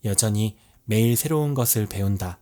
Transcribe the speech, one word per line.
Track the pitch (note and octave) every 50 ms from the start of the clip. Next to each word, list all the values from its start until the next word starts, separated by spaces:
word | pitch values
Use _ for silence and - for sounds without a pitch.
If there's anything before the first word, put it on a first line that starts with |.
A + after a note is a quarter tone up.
| -
여전히 | G#2+ G2 - A2+ G#2+ G#2 G#2 A2 A2 - _ _ _ _ _ _
매일 | - G#2+ A2 A2+ A#2 A#2+
새로운 | - - D3+ D#3+ D3+ D3 D3 C#3+
것을 | C3 A#2+ A#2 - A2+ G#2
배운다. | G2+ - G2+ G2+ G2 G2+ F#2 F#2+ F2+ F2 _